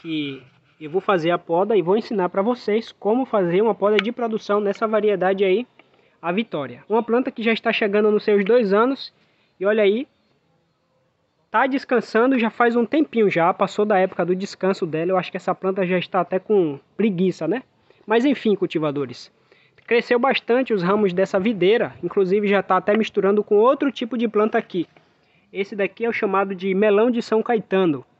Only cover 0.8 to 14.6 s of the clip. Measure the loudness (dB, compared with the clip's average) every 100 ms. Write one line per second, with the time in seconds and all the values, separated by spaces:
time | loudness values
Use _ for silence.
0.8 | -6 -4 0 0 0 -2 -2 -2 2 2
1.8 | 2 0 -2 -2 -2 0 -2 -2 -2 -4
2.8 | -4 -6 -2 -2 0 0 0 2 0 0
3.8 | 0 2 0 -4 -6 -6 -2 -2 -2 -4
4.8 | -2 0 0 0 0 0 0 0 -2 _
5.8 | _ _ _ _ -6 -4 -4 -6 -8 -12
6.8 | -4 -2 0 -2 -2 -4 -2 -2 -2 -2
7.8 | 0 2 2 2 2 2 4 2 4 2
8.8 | 2 -2 -10 -20 _ _ _ -6 -2 2
9.8 | 2 0 -4 _ _ _ _ _ _ _
10.8 | _ _ _ _ _ _ _ 0 0 -2
11.8 | -2 -2 0 2 2 2 0 0 2 2
12.8 | 0 0 0 2 2 2 0 0 -2 0
13.8 | 0 2 2 0 -2 -2 -6 -4